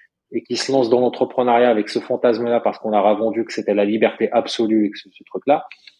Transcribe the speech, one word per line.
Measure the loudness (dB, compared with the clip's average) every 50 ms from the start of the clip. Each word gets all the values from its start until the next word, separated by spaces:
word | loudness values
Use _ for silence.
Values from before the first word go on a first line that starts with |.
| _ _ _ _ _ _
et | -10 -10 -6
qu'ils | _ -6 -6
se | -4 0
lancent | 0 0 2 2
dans | 2 2
l'entrepreneuriat | 2 0 0 -2 -4 -2 0 0 2 2 4 4 4 4
avec | 4 2 0 -2
ce | -4 -6
fantasme-là | -4 -4 -6 0 2 0 2 2 0 -2 -2 0
parce | 0 -2 -4 -4
qu'on | -6 -2
leur | 0 2 2 2
a | 2
vendu | 2 0 -2 -2 -4 -6
que | -6 -8
c'était | -8 -4 -2 0
la | 0 0
liberté | 0 2 0 0 0 0 -2 -4 0
absolue | 0 -2 -2 -2 -4 -2 -2 0 2 2 0 0
et |
que | -4 -8
ce, | -18 -20
ce | _ -20 -20
truc-là, | _ -14 -8 0 0 0 0 -2 -10 -20 _ _ -20 _